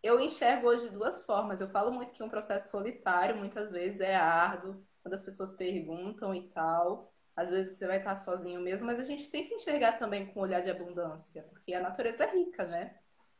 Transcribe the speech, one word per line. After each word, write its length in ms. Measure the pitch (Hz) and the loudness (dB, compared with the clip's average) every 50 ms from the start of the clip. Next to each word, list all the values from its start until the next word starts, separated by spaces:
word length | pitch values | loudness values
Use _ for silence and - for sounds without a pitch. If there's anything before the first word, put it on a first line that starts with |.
eu 180 | - 214 240 254 | 6 6 6 6
enxergo 480 | 277 320 - - 277 240 247 247 240 | 6 2 0 4 4 6 6 6 6
hoje 220 | 240 233 233 240 220 | 6 6 4 2 -6
de 40 | 196 | -6
duas 280 | 196 220 277 381 - - | -2 -2 -2 -2 -2 -2
formas. 360 | - 214 202 220 208 196 185 | 0 2 2 2 0 -2 -4
Eu 80 | 190 196 | -4 -2
falo 220 | - 202 208 240 | 0 2 2 2
muito 200 | 254 247 240 - | 0 -2 -6 -10
que 120 | - - 226 | -10 -10 -10
um 60 | 220 | -6
processo 400 | 226 208 214 - 202 202 - - | -6 -6 -2 -2 -2 -2 -2 -4
solitário, 680 | - 202 196 233 247 - - 190 180 175 185 214 226 | -6 -4 -4 -4 -8 -4 0 2 4 4 4 4 2
muitas 340 | 208 196 196 - 220 208 208 | -2 -4 -6 -6 -6 -6 -6
vezes, 300 | 180 175 175 190 202 190 | -4 -4 -2 -2 -2 0
é 140 | 185 190 190 | 0 2 4
árduo, 680 | 185 165 165 165 165 175 185 185 175 180 190 190 190 - _ _ _ _ | 6 6 6 6 6 4 4 2 -2 -8 -10 -10 -12 -16 _ _ _ _
quando 100 | 180 190 | -8 -8
as 80 | 190 | -8
pessoas 320 | - 190 190 - 190 196 - | -8 -12 -8 -8 -8 -10 -6
perguntam 800 | - 185 185 202 175 160 160 165 175 185 202 214 - 226 196 190 | -4 -2 -2 -2 -2 -4 -4 -8 -6 -6 -8 -8 -6 -4 -4 -4
e 160 | 180 180 - | -4 -8 -8
tal. 640 | - 175 160 160 165 170 175 175 208 - - - _ _ _ _ _ | -4 -2 0 2 4 4 4 2 2 -2 -8 -18 _ _ _ _ _
Às 140 | - 175 180 | -4 -2 0
vezes 280 | 180 190 190 185 - | 0 0 0 -2 -4
você 100 | - 196 | -6 -2
vai 120 | 180 190 196 | 0 0 0
estar 180 | 196 202 196 | 0 -2 -4
sozinho 420 | 196 - 185 180 185 175 180 180 180 | -4 -2 -4 -4 -4 -4 -6 -6 -4
mesmo, 280 | 180 180 190 202 233 | -2 -2 -2 -2 -2
mas 120 | 233 240 240 | -2 -2 -2
a 40 | 262 | -2
gente 260 | 269 285 285 285 - | -4 -6 -6 -6 -6
tem 180 | - - - | -6 -6 -4
que 80 | - 466 | -4 -6
enxergar 380 | 427 - 339 294 294 262 226 226 | -6 -2 0 2 4 4 4 4
também 320 | - 240 214 202 202 196 | 2 -2 -2 -2 -2 -4
com 140 | 196 - 208 | -6 -4 -2
um 20 | 196 | 0
olhar 160 | 190 185 175 | 2 2 0
de 100 | 180 190 | 0 0
abundância, 760 | 175 185 175 175 175 175 170 160 156 160 - - - 160 - | -2 -4 -6 -8 -4 -4 -4 -4 -6 -10 -14 -16 -16 -16 -18
porque 300 | - - - _ - 180 | -18 -20 -16 _ -4 -4
a 80 | 180 | -2
natureza 440 | 185 180 - - 240 233 226 - - | -2 -2 -2 0 -2 -2 2 2 0
é 100 | 440 381 | 2 4
rica, 300 | 370 349 359 - - 185 | 2 2 2 0 -4 -4
né? 320 | 170 170 170 170 - - - _ _ _ _ _ _ _ | -2 -2 -4 -4 -6 -12 -20 _ _ _ _ _ _ _